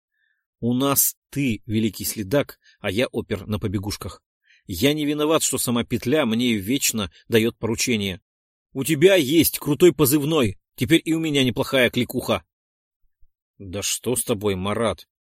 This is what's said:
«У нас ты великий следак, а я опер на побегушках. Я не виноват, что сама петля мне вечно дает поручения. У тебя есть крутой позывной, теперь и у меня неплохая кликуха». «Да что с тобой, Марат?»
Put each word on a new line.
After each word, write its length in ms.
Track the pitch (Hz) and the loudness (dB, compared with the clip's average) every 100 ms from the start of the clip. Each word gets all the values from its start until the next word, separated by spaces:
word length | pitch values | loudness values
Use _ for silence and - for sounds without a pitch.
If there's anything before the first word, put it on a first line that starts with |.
| _ _ _ _ _ _ | _ _ _ _ _ _
«У 120 | 117 | -2
нас 420 | 123 139 135 - - _ | 0 2 2 0 -4 _
ты 320 | 135 139 107 - | -4 -2 -4 -2
великий 400 | 107 110 - 98 | -2 0 -2 -8
следак, 540 | - 98 143 - - _ _ | -8 -2 -2 -2 -8 _ _
а 100 | 104 | -6
я 180 | 98 131 | -2 -2
опер 400 | - - 101 95 | -4 -6 -6 -4
на 120 | 107 | -6
побегушках. 640 | 110 101 98 - 95 - _ _ _ _ - | -4 -4 -6 -8 -10 -14 _ _ _ _ -12
Я 280 | 90 127 | -2 0
не 120 | 151 147 | 0 -2
виноват, 380 | 147 151 160 | -2 2 2
что 140 | - 127 | 0 -2
сама 260 | - 120 | -2 -2
петля 420 | 113 117 123 156 131 | -2 -4 0 2 2
мне 280 | 113 123 110 | 0 0 0
вечно 560 | 92 135 - 113 95 - - | -2 -2 -2 -2 -6 -10 0
дает 300 | 113 113 - | 2 2 -2
поручения. 640 | 113 110 - 113 98 87 _ _ _ _ _ | -4 -2 0 0 -2 -6 _ _ _ _ _
У 120 | 135 | -8
тебя 320 | 135 156 175 190 | -2 4 6 6
есть 440 | 123 165 135 - | 4 4 2 0
крутой 340 | - 143 175 | -4 4 4
позывной, 680 | - 143 151 143 160 117 - _ - | 6 2 2 2 0 0 -2 _ -6
теперь 260 | 123 160 | 2 2
и 100 | - | 2
у 60 | 160 | -2
меня 240 | 160 143 | 0 2
неплохая 460 | 127 117 131 135 120 | 0 0 0 2 2
кликуха». 560 | 123 117 127 - 107 - _ _ _ _ _ _ _ - _ _ _ | 2 -2 -4 -4 -4 -4 _ _ _ _ _ _ _ -20 _ _ _
«Да 240 | 98 95 | -12 -8
что 340 | - - 113 123 | -6 -4 -2 -4
с 80 | |
тобой, 320 | - 113 104 95 | -2 -2 0 -2
Марат?» 520 | 95 104 113 92 - _ _ | -2 -2 -2 -4 -10 _ _